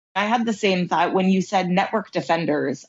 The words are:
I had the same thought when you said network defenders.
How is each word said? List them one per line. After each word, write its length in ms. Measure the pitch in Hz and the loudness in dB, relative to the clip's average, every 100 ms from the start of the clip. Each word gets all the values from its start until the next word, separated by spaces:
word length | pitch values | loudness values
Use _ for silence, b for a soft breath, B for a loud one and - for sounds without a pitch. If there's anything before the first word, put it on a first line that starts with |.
| _ | _
I 120 | 190 208 | -4 0
had 180 | 240 | 0
the 80 | 226 | 0
same 340 | 214 202 185 170 | 0 0 0 0
thought 260 | 165 175 | 0 2
when 180 | 185 185 | 2 2
you 100 | 190 | 2
said 260 | 175 190 180 | 2 -2 0
network 420 | 185 - 214 - | 0 0 -4 -4
defenders. 760 | 170 147 165 151 147 135 - | -4 -2 0 0 0 -2 -4